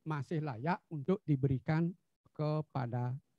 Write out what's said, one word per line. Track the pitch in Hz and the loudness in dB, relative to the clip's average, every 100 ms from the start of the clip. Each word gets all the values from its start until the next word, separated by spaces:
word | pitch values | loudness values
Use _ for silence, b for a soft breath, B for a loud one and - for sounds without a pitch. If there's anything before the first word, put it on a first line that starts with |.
masih | - 151 135 160 | -2 -4 -2 -2
layak | 151 113 139 196 - | -2 -2 0 -2 -4
untuk | 156 135 190 | -6 0 0
diberikan | - 143 131 131 - 156 170 - _ _ _ | 2 2 4 2 2 2 2 -2 _ _ _
kepada | - 151 151 151 143 123 120 123 135 - | -4 -2 0 -2 -4 -2 -2 -2 -4 -10